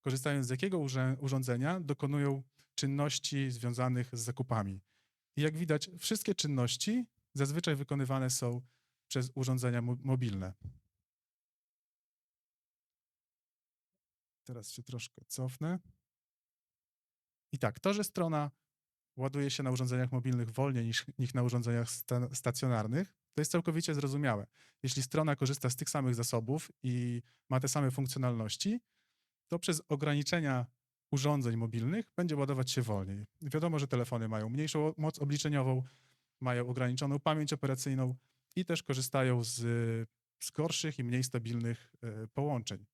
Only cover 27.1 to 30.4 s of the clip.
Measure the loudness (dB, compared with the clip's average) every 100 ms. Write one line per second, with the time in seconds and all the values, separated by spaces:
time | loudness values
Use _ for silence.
27.1 | -4 -8 _ _ 2 2 2 2 2 -2
28.1 | 0 0 0 -2 -2 0 -2 _ _ _
29.1 | _ _ _ _ -4 0 -2 0 0 2
30.1 | 2 2 2